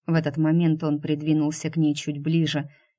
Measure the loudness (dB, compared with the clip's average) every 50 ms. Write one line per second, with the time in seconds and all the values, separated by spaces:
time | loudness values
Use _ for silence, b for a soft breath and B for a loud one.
0 | _ 0 0 0 0 0 0 0 2 2 4 4 4 2 2 0 0 -2 -2 -2
1 | -2 -2 -4 -2 0 0 2 2 2 0 -2 -4 -6 -4 0 0 0 0 0 -2
2 | -4 -8 -6 -4 -2 0 2 2 2 2 0 -2 -6 -6 B B B B B